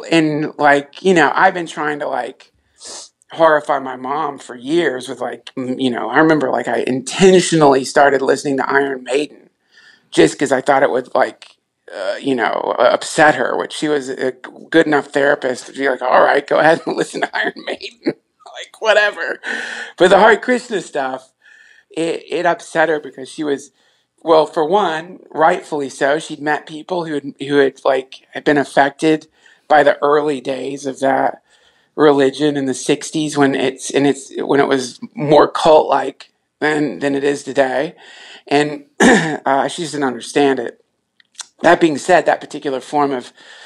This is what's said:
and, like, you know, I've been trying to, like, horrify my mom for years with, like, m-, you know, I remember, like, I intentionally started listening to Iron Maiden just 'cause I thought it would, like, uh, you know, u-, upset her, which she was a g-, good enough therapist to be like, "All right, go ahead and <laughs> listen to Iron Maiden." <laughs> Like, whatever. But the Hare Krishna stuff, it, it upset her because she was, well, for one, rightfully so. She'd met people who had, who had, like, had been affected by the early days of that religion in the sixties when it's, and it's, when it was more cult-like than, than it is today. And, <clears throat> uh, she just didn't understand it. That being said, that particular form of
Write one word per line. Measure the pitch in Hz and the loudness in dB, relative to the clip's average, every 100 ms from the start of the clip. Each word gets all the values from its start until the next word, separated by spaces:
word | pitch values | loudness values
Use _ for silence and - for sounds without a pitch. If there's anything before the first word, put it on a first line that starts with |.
| - | 0
and, | 165 156 147 151 - | 2 2 0 -6 0
like, | 143 143 143 - | 2 2 0 -4
you | 190 | 0
know, | 175 135 | 2 2
I've | 139 185 | 2 2
been | 175 165 | 0 -6
trying | - 151 147 | -8 -6 -6
to, | 147 | -6
like, | 131 117 - _ _ _ _ - - - _ _ | -6 -8 -12 _ _ _ _ -20 -18 -20 _ _
horrify | - 160 151 151 143 | 2 4 4 0 -4
my | 131 131 | -4 -10
mom | 127 147 151 135 | -8 -6 -6 -8
for | - 123 | -16 -14
years | 123 170 156 127 131 | -2 0 0 -2 -8
with, | 120 | -8
like, | 123 - - - | -8 -10 -14 -10
m-, | 127 127 | -6 -2
you | 131 | -2
know, | 117 107 | -2 -2
I | 131 | 2
remember, | 160 156 127 | 4 2 0
like, | 120 123 | -2 -2
I | 117 | -4
intentionally | - 127 - - 185 185 175 160 147 135 127 | -2 -4 -6 2 6 6 4 4 4 4 2
started | 151 139 135 | 4 4 4
listening | 135 135 151 135 | 0 0 0 -4
to | 135 | 0
Iron | 139 139 131 | 0 -2 -4
Maiden | 127 135 147 113 _ _ _ _ _ _ _ | -4 -4 -4 -10 _ _ _ _ _ _ _
just | 165 156 - | 2 2 2
'cause | 139 | -2
I | 131 | 0
thought | 139 135 | 2 2
it | 139 | 2
would, | 127 127 | 0 -2
like, | - 113 - - _ _ _ - 90 | -2 -2 -4 -20 _ _ _ -16 -8
uh, | 95 113 | -6 -4
you | 127 | -4
know, | 127 110 - - - | -2 -2 -2 -4 2
u-, | 123 | 2
upset | - - - 151 131 | 2 -2 2 4 4
her, | 107 - | -2 -4
which | - | -6
she | - 156 | -6 -4
was | 147 131 | -4 -4
a | - 131 | -6 -6
g-, | - - - - | -6 -14 -20 0
good | 165 156 | 2 2
enough | 143 - | 0 -2
therapist | 147 143 143 127 120 - | 0 0 0 -2 -6 -10
to | |
be | 131 139 | -6 -4
like, | 123 | -2
"All | 127 190 | 2 4
right, | 147 131 - | 4 2 0
go | 151 | 2
ahead | 156 160 - | 2 2 -2
and | - | -4
<laughs> | |
listen | 156 - | -6 -4
to | - - | -6 -4
Iron | - - - | -6 -8 -12
Maiden." | - - - - - | -12 -14 -8 -8 -8
<laughs> | _ _ - 131 | _ _ -20 -18
Like, | 175 - | -18 -6
whatever. | 214 208 208 170 131 - - - - - - - | 0 2 2 -2 -8 -8 -10 -10 -10 -12 -14 2
But | 185 | 4
the | 190 | 6
Hare | 220 214 | 6 4
Krishna | 247 247 - 196 | 2 -4 -2 -8
stuff, | - 147 131 131 - _ _ _ _ _ _ | -6 -6 -6 -8 -14 _ _ _ _ _ _
it, | - 165 - - | -6 -4 -4 -6
it | 160 175 | -2 -2
upset | 165 - 165 160 | -2 -4 -2 0
her | 151 | 0
because | 139 135 127 | -6 -14 -16
she | - | -8
was, | 151 139 - _ _ _ _ _ | -4 -6 -8 _ _ _ _ _
well, | 160 160 151 | 2 4 4
for | 170 | -2
one, | 156 202 185 160 180 180 - | 0 0 0 -4 -10 -18 -14
rightfully | 139 160 180 - 151 135 | 0 2 0 -4 -8 -8
so. | - 139 151 | -2 -2 -2
She'd | - 151 | -4 -8
met | 147 147 - | -4 -6 -6
people | 156 151 180 | -16 -8 -8
who | 165 147 | -6 -8
had, | 143 - | -8 -12
who | 139 143 | -2 2
had, | 135 - | 2 0
like, | 135 131 - - _ | -2 -2 -4 -16 _
had | - 156 | -6 0
been | 143 | 0
affected | 131 - 139 - 160 156 - _ _ _ _ | 0 0 0 0 0 0 -4 _ _ _ _
by | 151 | 4
the | 143 - | 4 2
early | 143 151 151 135 | 2 2 0 -4
days | 127 131 135 139 139 | -6 -8 -8 -8 -10
of | 127 | -4
that | 135 135 135 - _ _ _ _ _ - | -2 0 -2 -4 _ _ _ _ _ 2
religion | 151 139 135 135 151 143 | 4 4 2 0 -2 0
in | 135 | -4
the | |
sixties | 127 - 147 - 160 151 - | -4 -2 -4 -4 -6 -4 0
when | 139 135 | 2 2
it's, | 131 - - | -4 -6 -4
and | - 143 | 0 0
it's, | 135 - - | 0 -6 -10
when | - 143 | -2 0
it | 143 | 2
was | 135 123 - 120 | 0 -4 -12 -16
more | - 147 147 143 | -8 2 4 4
cult-like | - 170 156 - 135 131 - - _ _ _ | 2 4 4 4 -2 -2 -10 -20 _ _ _
than, | 147 151 147 87 | -2 -2 -2 -4
than | 139 | -4
it | 139 143 | -2 -2
is | 143 | -4
today. | - 131 131 127 160 - - - - - - | -4 -2 0 0 -4 -8 -20 -20 -20 -20 -2
And, | 143 151 147 - | 0 0 -4 -14
<clears throat> | _ | _
uh, | 254 214 165 147 123 135 135 | 4 4 2 -4 0 0 0
she | - | -4
just | 160 | -8
didn't | 143 139 | -4 -4
understand | 120 - 147 143 131 | -6 -4 2 2 2
it. | 117 - _ _ _ _ _ - - _ | -4 -12 _ _ _ _ _ -20 -20 _
That | 156 175 | 2 4
being | 170 135 | 2 0
said, | - 170 151 | 2 2 4
that | - | -2
particular | - 151 147 131 | -4 -10 -8 -8
form | - 147 143 | -4 -2 -2
of | 127 117 _ - - | -4 -10 _ -20 -20